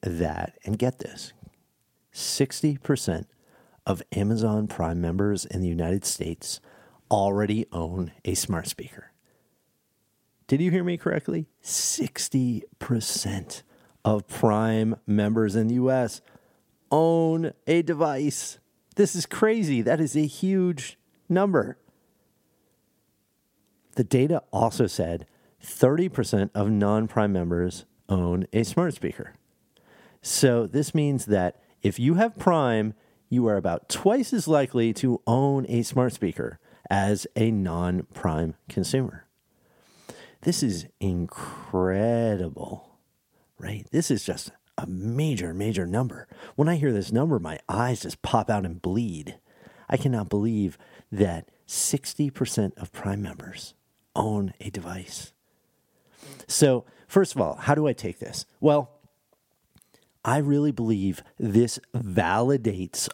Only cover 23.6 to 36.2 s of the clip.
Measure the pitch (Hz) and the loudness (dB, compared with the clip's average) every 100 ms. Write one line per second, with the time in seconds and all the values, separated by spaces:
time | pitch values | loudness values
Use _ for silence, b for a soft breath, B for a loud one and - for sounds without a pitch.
23.6 | _ _ _ - 113 131 139 165 - 98 | _ _ _ -2 2 4 4 0 -2 0
24.6 | 113 - 113 - 82 85 - b b b | 0 2 0 0 -4 -4 -8 b b b
25.6 | - - 127 156 185 - 107 107 101 104 | -10 4 6 6 2 0 0 2 0 0
26.6 | 104 107 104 107 110 - 104 95 85 87 | 2 2 4 2 2 2 2 2 0 0
27.6 | 90 - - _ - 95 87 90 92 107 | -2 -4 -16 _ -2 0 2 0 0 -2
28.6 | 113 - 175 135 87 - - - _ _ | 0 0 0 0 -6 -6 -14 -18 _ _
29.6 | _ _ b b b b - - 135 120 | _ _ b b b b -6 4 4 4
30.6 | 107 135 147 160 147 139 - 101 90 - | 2 0 0 0 0 0 2 2 2 -2
31.6 | b b 101 - 131 170 226 208 190 165 | b b -2 2 2 4 2 2 2 4
32.6 | 131 113 107 107 b b b 123 117 101 | 4 2 0 -4 b b b 2 2 2
33.6 | 92 87 - - 190 240 247 233 156 151 | 0 -2 -4 0 2 2 0 -2 2 2
34.6 | 131 123 113 104 131 120 - 120 139 139 | 2 2 0 2 0 0 2 2 2 0
35.6 | 127 117 113 131 123 - | 0 -2 0 2 2 2